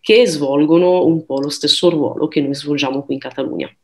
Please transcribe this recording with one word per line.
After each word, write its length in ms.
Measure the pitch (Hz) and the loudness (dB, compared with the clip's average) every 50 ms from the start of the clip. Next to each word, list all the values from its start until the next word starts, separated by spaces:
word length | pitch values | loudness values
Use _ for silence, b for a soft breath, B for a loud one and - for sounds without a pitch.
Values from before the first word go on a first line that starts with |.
che 240 | _ - 214 233 247 | _ 4 4 6 6
svolgono 800 | 202 160 147 143 135 139 143 151 151 165 170 180 180 180 180 180 | 4 2 -2 -2 0 2 2 4 4 4 4 4 4 2 2 2
un 180 | 156 165 160 160 | 2 0 0 -2
po' 140 | _ 135 135 | _ -6 -4
lo 100 | 139 147 | -4 -6
stesso 400 | 147 - - 143 - - - 175 | -6 -4 -2 -2 -2 2 2 0
ruolo 380 | 170 156 143 - - - 151 | 2 2 -2 -4 -2 -4 -4
che 140 | 156 - 156 | -2 0 -2
noi 160 | 143 139 139 | -2 -2 -4
svolgiamo 480 | 139 - 147 147 143 143 131 135 135 139 | -6 -4 -4 -4 -2 -2 -2 -4 -6 -6
qui 100 | - 139 | -6 -8
in 60 | 139 | -8
Catalogna. 520 | - 135 - - 135 - - 87 - - _ _ | -8 -10 -8 -6 -6 -6 -6 -6 -8 -10 _ _